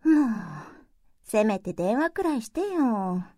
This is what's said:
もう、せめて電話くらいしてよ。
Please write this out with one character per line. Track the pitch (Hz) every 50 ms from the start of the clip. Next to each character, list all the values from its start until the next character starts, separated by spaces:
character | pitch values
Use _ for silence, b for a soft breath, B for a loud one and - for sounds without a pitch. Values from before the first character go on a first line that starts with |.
| _
も | 320 320 302 294
う、 | 247 220 196 180 165 151 151 147 B B B B B _ _ _ _ _ _ _
せ | - - 214 208
め | 220 202 180
て | - 180 180
電 | - 175 185 220 262
話 | 311 330
く | 330 - 381
ら | 339 302
い | 254 220
し | -
て | _ 311
よ。 | 370 415 381 339 285 254 226 202 190 185 180 185 180 - _